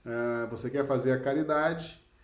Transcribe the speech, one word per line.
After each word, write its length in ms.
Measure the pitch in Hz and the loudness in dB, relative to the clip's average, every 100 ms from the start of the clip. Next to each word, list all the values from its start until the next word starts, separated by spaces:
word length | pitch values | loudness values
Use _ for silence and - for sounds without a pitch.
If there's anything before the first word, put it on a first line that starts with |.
| 120 | -8
"Ah, 420 | 117 120 117 113 | -2 -2 -2 -4
você 200 | 113 120 | -6 -4
quer 160 | 143 139 | -2 2
fazer 260 | 127 131 | 2 2
a 80 | 127 | 2
caridade, 840 | 139 147 151 151 160 165 - - - _ | 2 0 2 2 2 0 -8 -14 -20 _